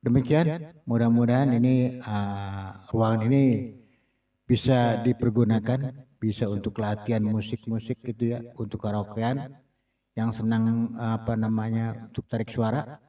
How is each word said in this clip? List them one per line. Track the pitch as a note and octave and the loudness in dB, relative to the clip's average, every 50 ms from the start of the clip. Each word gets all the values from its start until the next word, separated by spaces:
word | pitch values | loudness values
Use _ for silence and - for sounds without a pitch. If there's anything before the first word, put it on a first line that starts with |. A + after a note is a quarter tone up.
| - | 0
Demikian, | B2 A#2+ C3+ B2+ B2 D3+ D#3 E3+ D#3+ D#3 E3+ D#3 D#3 - - _ - | 4 2 2 4 4 4 4 4 2 0 -4 -8 -14 -18 -16 _ 0
mudah-mudahan | A#2 A#2 A#2 A#2 A#2 A#2 A#2+ A#2 B2 B2+ C#3 C#3 B2 | 0 2 4 4 4 4 4 4 4 4 4 4 4
ini, | A#2 A#2+ B2+ C3 B2+ B2 B2+ B2+ B2 B2 | 4 4 4 4 4 2 0 -2 -6 -8
eh, | - G#2+ G#2 G2+ G2+ G2+ G2 G2+ G2 G2 G2 F#2+ F#2+ F#2+ - - - | -6 -4 -4 -2 -4 -6 -6 -8 -8 -8 -8 -10 -10 -14 -16 -14 -4
ruangan | - A2+ A2+ A2+ A2+ A2 G#2+ A2+ | 0 0 2 2 2 0 2 2
ini | C3+ C#3 C#3 C3 A#2+ G#2+ - A#2 G#2+ - - _ _ _ _ _ _ _ _ _ _ _ _ | 4 4 4 4 4 2 -2 -6 -12 -18 -20 _ _ _ _ _ _ _ _ _ _ _ _
bisa | _ B2+ A2+ - C3+ C3 B2 A#2+ A#2+ A#2 A#2 A#2 | _ 0 2 4 4 4 4 4 2 2 2 2
dipergunakan, | B2 B2 - - A#2+ G#2+ A#2 A#2+ G#2+ A2+ A2 G#2 A#2+ B2 C3+ C#3 C3+ - - - _ _ _ | 0 0 2 0 0 4 4 4 4 4 2 2 0 -2 -2 -2 -6 -10 -12 -20 _ _ _
bisa | - A2 G2+ - B2 G2+ | -4 -4 -2 -2 -2 -2
untuk | G2+ G2+ G2 A2 G2+ - A2 | -2 -4 -4 -6 -6 -4 -4
latihan | G#2 G#2 G2+ G#2 A2 A#2 A2 G#2+ | -2 -4 -4 -2 -2 0 0 0
musik-musik | G#2+ G#2+ A2 G2+ - - - - - A2+ A2+ A2 A2+ B2+ _ - | 0 0 -2 -2 -4 -8 -10 -6 -6 -6 -6 -4 -6 -8 _ -6
gitu | - A2 A2 A#2+ A#2 A#2 | -10 -6 -2 -2 -2 -2
ya, | A#2+ A#2 A#2+ - - | -4 -8 -12 -10 -10
untuk | A2+ G#2 - G#2 - | -10 -8 -8 -6 -4
karaokean | G#2+ G#2 G#2+ G2+ G#2 G#2+ G#2+ A2+ A#2 C3 C3+ - C3+ C#3 - _ _ _ _ _ _ _ _ _ _ _ - | -2 -2 -2 -4 -4 -6 -2 -2 -2 -2 -2 -6 -10 -16 -20 _ _ _ _ _ _ _ _ _ _ _ -4
yang | A2+ A#2 A2 | -4 -4 -2
senang, | A2+ A2 A2 A2+ A2+ A2+ A2+ A2+ A#2 A#2 A2+ A#2 A2+ | -2 -2 0 2 2 2 2 2 0 -2 -4 -4 -6
apa | A#2 A2+ A2+ A#2 A2+ - A#2 A2 | -4 -4 -4 -2 -2 -2 -2 0
namanya, | A2 A2 A2+ A2 A2 A2+ A2+ A2+ A2+ A2+ A2+ A2+ A2+ - | 0 0 -2 -2 -2 -2 -2 -2 -2 -4 -6 -8 -12 -12
untuk | - - - | -12 -12 -10
tarik | _ - A2+ A2 - | _ -6 -6 -6 -4
suara. | - C#3 A2+ A2 A#2 C#3+ - - D3 - _ | -2 -2 -2 0 0 -2 -6 -8 -14 -20 _